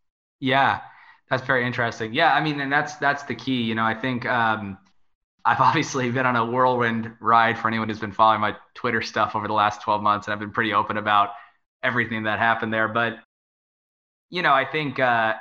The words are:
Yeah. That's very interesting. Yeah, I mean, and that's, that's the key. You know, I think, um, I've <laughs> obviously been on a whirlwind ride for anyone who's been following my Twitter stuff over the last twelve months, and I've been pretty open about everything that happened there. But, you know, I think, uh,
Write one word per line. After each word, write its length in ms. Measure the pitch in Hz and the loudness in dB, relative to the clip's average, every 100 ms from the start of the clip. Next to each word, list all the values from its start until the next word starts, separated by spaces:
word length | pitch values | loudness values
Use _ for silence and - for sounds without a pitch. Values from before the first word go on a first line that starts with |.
| _ _ _ _ | _ _ _ _
Yeah. 400 | 131 135 127 101 - - - _ _ | 0 2 2 0 -8 -20 -20 _ _
That's 160 | 127 | -4
very 220 | 123 131 120 | 0 0 0
interesting. 480 | 120 117 - 113 | -2 -4 -4 -6
Yeah, 200 | 127 160 | 0 2
I 60 | 139 | 2
mean, 200 | 156 143 | 0 -4
and 120 | 139 | -2
that's, 240 | 143 147 - | -2 -2 -2
that's 280 | 143 139 | -2 -2
the 100 | - | -6
key. 280 | 117 - 127 | -8 -4 -2
You 120 | 113 | -2
know, 100 | 110 | 0
I 100 | 113 | -2
think, 320 | 113 131 123 113 | -2 -4 -4 -2
um, 520 | 123 113 110 101 98 _ _ _ _ _ _ | 0 0 -2 -6 -12 _ _ _ _ _ _
I've 160 | 110 117 | 0 2
<laughs> 100 | 131 | 2
obviously 400 | 160 131 139 123 | 2 -2 -4 -2
been 160 | 123 127 | 0 0
on 100 | 120 | 0
a 80 | |
whirlwind 680 | 117 127 127 123 117 113 113 - | 0 2 2 2 0 0 -6 -4
ride 380 | 107 117 117 113 | 4 4 4 2
for 100 | 113 | 0
anyone 200 | 113 110 | 0 -2
who's 100 | 107 | -4
been 120 | 107 | -6
following 280 | 98 110 107 | 4 4 4
my 160 | 104 98 - | 0 -4 -14
Twitter 280 | - 123 113 | -6 -2 -2
stuff 320 | 110 113 104 | -2 -2 0
over 120 | 107 104 | -2 -2
the 80 | |
last 280 | 107 104 - | 0 0 0
twelve 200 | - 104 | -2 0
months, 240 | 104 104 104 | 2 0 -2
and 60 | |
I've 80 | 104 | -6
been 120 | 107 | -4
pretty 200 | 113 110 | -2 0
open 240 | 104 107 107 | 2 0 -2
about 340 | 104 104 101 - - _ _ _ | 2 2 2 -2 -20 _ _ _
everything 420 | 127 120 110 113 | -4 -2 -2 -4
that 140 | 107 104 | -4 0
happened 340 | 117 113 110 | 0 0 -2
there. 160 | 110 107 | -2 0
But, 300 | 113 117 110 _ _ _ _ _ _ _ _ _ _ _ | 0 -2 -4 _ _ _ _ _ _ _ _ _ _ _
you 120 | 175 | -2
know, 100 | 165 | 2
I 120 | 135 | 4
think, 340 | 131 156 147 123 | 2 -2 -4 0
uh, 360 | 127 117 110 110 | 2 2 2 -2